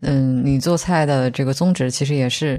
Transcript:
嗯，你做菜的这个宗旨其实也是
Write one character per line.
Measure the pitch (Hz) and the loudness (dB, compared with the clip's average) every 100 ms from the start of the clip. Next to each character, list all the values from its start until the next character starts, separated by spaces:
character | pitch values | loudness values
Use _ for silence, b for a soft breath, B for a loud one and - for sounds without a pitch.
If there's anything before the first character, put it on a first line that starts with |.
嗯， | - 139 131 127 | -2 0 2 0
你 | 135 139 | 2 0
做 | 147 170 | 0 -2
菜 | 180 170 | 0 0
的 | 147 135 127 | 2 2 0
这 | 123 | -2
个 | 135 | -2
宗 | 135 180 | 0 0
旨 | 180 127 | 2 0
其 | - | -2
实 | 139 | -2
也 | 147 123 | 0 0
是 | 127 156 | -2 -2